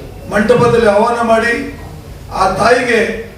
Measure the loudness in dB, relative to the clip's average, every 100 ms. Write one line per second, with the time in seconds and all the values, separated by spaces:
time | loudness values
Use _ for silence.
0 | -16 -16 -4 -2 2 4 4 4 4 4
1 | 2 0 2 2 2 -2 -6 -12 -16 -16
2 | -18 -18 -12 -2 0 2 2 2 2 0
3 | 0 -4 -12